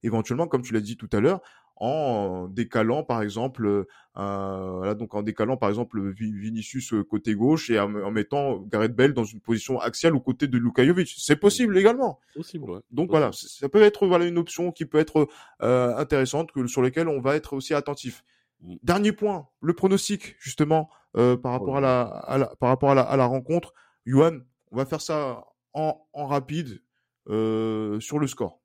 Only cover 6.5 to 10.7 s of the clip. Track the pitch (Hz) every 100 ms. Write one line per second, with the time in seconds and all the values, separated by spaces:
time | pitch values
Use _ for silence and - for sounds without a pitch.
6.5 | 113 107 131 127 110 98 107 107 104 120
7.5 | 156 135 113 104 104 98 110 104 143 139
8.5 | 104 98 107 110 117 135 127 110 110 -
9.5 | 113 - 131 117 - 165 151 - 123 143
10.5 | 123 120